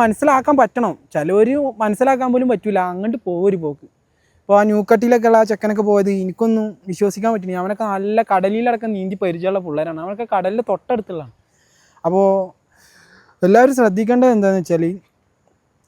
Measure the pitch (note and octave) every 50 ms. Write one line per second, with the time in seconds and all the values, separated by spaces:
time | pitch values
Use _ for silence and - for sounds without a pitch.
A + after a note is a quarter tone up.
0 | A#3+ A3+ G#3+ - - D4 C#4 C4 B3+ - D4 C4+ A#3+ G#3 - B3+ A#3+ G3 D3 -
1 | _ _ - E3 D3 E3 F#3 G#3 A3 A#3+ C4+ D4 C#4+ C4+ A3 G#3 A3 G#3+ G#3 -
2 | B3+ C4+ C4+ B3 C4 B3+ A#3+ B3+ C4 B3 A#3 F#3 - G#3+ G3+ F#3+ F#3 F3+ F3+ F3+
3 | G3 A3+ A#3 B3+ - F#3 F3 E3+ F#3 G3+ G3 F3+ D#3+ D3+ C#3+ - - - _ _
4 | _ _ _ _ _ _ _ _ _ - G3 G3+ G#3 G#3+ G#3 G#3 G3+ - A#3 G#3+
5 | A#3 A#3 B3 A#3+ A3 A#3 A3+ A3+ A3+ G#3+ A3 G3 - G#3+ G#3+ G3+ G#3+ G#3 G#3 G3+
6 | G3 G3+ G3 G3 F#3 F#3 E3+ - A3+ A3+ A3+ A3 G#3+ G#3+ F#3+ - _ G3 F3+ -
7 | G#3 G3+ F#3 G3 G3+ A3+ A3+ G#3+ F3+ F#3 F3+ F3+ F3+ F#3+ G#3 G3 A3+ G#3+ G3 F#3+
8 | G3 G#3 G#3+ A3+ A3+ - G3 F#3 F#3+ G3 G#3 A3 A#3 B3 A#3 A3 A3+ A3+ G#3+ F#3+
9 | F#3 F#3+ G3 F#3+ G3+ F#3 E3+ E3+ E3+ F#3+ G3 G3 F3+ F3 D3 D3+ D#3 E3 D#3+ D#3+
10 | E3 F#3 G3+ G3+ A#3+ A3+ A3+ F#3+ F3+ F#3+ G3+ A#3 A#3+ - G3 F3 - - B3 A3
11 | F3+ - F#3 D#3+ C#3+ A#2+ - _ _ _ _ _ _ _ _ _ _ _ _ _
12 | _ E3 F3 F#3+ G3 G3 G3 G3 F#3+ F#3 - _ _ _ _ _ _ _ _ _
13 | _ _ _ _ _ _ _ _ - F3+ G3+ A3+ B3 C4+ C4+ B3+ A#3+ G#3+ F#3 G3+
14 | A3 G3+ B3 B3 B3+ B3+ A#3+ G#3+ G3 G3 F#3+ F#3+ E3 - F3 E3 E3 E3 F#3 F#3+
15 | - _ _ _ _ _ _ _ _ _ _ _ _ _ _ _ _